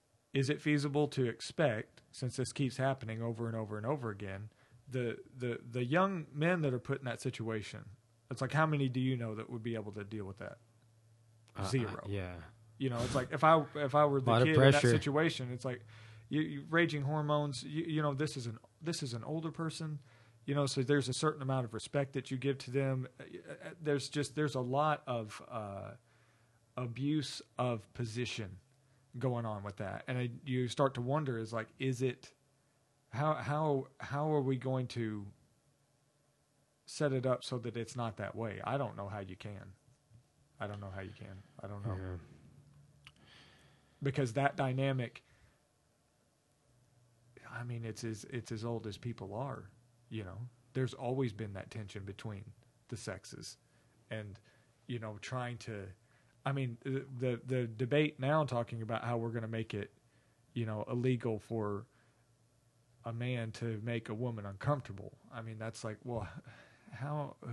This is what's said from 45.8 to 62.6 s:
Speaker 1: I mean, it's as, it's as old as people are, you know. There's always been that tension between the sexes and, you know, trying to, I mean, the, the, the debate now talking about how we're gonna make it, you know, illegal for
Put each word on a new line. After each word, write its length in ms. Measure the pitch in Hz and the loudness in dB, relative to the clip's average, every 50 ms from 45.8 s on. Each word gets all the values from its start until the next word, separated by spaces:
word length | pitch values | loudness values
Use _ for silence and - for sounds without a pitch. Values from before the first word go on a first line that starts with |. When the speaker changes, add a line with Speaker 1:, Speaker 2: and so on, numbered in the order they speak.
| _ _ _ _ _ _ _ _ _ _ _ _ _ _ _ _ _ _ _ _ _ _ _ _ _ _ _ _ _ _ - - - - 127 | _ _ _ _ _ _ _ _ _ _ _ _ _ _ _ _ _ _ _ _ _ _ _ _ _ _ _ _ _ _ -20 -20 -16 -12 -8
Speaker 1:
I 100 | 120 120 | -8 -6
mean, 200 | 123 120 117 113 | -6 -6 -4 -4
it's 200 | 113 104 - 117 | -6 -6 -4 -4
as, 220 | 113 110 104 - - | -4 -4 -6 -8 -6
it's 220 | 135 120 107 - | -6 -6 -4 -4
as 120 | 117 107 113 | -6 -4 -2
old 240 | 120 117 113 107 | -2 -2 -2 -4
as 100 | 107 95 | -6 -8
people 360 | - - 123 117 - 110 98 101 | -6 -6 -8 -6 -6 -8 -6 -6
are, 360 | 110 139 139 120 113 - 98 - - _ _ _ _ _ - | -4 -4 -4 -6 -8 -10 -14 -18 -20 _ _ _ _ _ -10
you 140 | 113 110 101 | -8 -8 -6
know. 140 | 90 95 101 123 123 _ _ _ _ - | -6 -8 -10 -10 -12 _ _ _ _ -2
There's 200 | 131 131 120 - | 0 0 0 -2
always 400 | - 135 120 131 135 135 117 101 | -4 -4 -2 0 2 0 0 0
been 200 | 104 110 101 98 | -4 -8 -6 -6
that 160 | 95 - - | -8 -10 -10
tension 340 | - 110 107 95 - 104 95 | -10 -10 -10 -10 -10 -10 -10
between 380 | 101 98 - - 110 104 98 - 101 - - - _ _ _ _ | -10 -10 -10 -8 -10 -8 -10 -12 -14 -18 -20 -20 _ _ _ _
the 80 | - 117 | -12 -10
sexes 600 | 101 - 107 92 92 - - - - - - - _ _ _ _ _ _ _ _ _ _ - | -8 -6 -8 -8 -8 -10 -14 -14 -14 -14 -14 -16 _ _ _ _ _ _ _ _ _ _ -10
and, 300 | 110 110 107 104 92 - _ _ _ _ _ _ _ _ _ | -8 -8 -8 -10 -12 -16 _ _ _ _ _ _ _ _ _
you 120 | - 120 113 | -8 -6 -6
know, 180 | 113 107 104 101 | -6 -6 -8 -8
trying 360 | - - 131 127 123 123 120 113 | -8 -6 -4 -4 -4 -4 -6 -8
to, 240 | - - 110 101 95 95 95 _ _ _ _ _ _ _ _ _ - | -8 -8 -8 -8 -8 -10 -12 _ _ _ _ _ _ _ _ _ -4
I 80 | 139 139 | -2 0
mean, 240 | 139 131 123 117 - - | 0 0 -2 -2 -4 -4
the, 220 | 139 131 135 135 135 135 120 | -2 -2 -2 -2 -4 -6 0
the, 200 | 131 127 120 117 - | 0 0 0 0 -2
the 220 | 123 127 127 120 | 0 0 0 0
debate 520 | 113 110 110 131 117 143 151 156 143 - - | 0 -2 -2 0 4 4 4 4 4 2 0
now 260 | 131 139 151 160 151 | 2 4 4 4 4
talking 360 | 131 127 120 120 - 117 113 | 2 0 -2 -2 -2 -4 -6
about 220 | 113 110 117 110 - | -4 -2 -2 -2 0
how 140 | 117 120 | 0 0
we're 120 | 117 113 117 | 0 0 -2
gonna 160 | 113 117 110 | -2 -4 -4
make 260 | 110 113 113 110 - - | -2 -2 -2 -2 -2 -2
it, 180 | 104 98 - _ _ _ _ _ _ _ _ _ _ _ _ - | -4 -4 -4 _ _ _ _ _ _ _ _ _ _ _ _ -4
you 120 | 123 113 | -2 -2
know, 200 | 110 107 107 - - | -2 -2 -2 -2 -2
illegal 500 | 123 123 120 123 123 117 - 120 110 104 | 0 0 2 2 2 2 2 -2 -2 -2
for 460 | - - 113 113 107 104 101 101 120 - _ _ _ _ _ _ _ _ _ _ _ _ _ _ | -4 -4 -2 0 0 0 -2 -4 -6 -10 _ _ _ _ _ _ _ _ _ _ _ _ _ _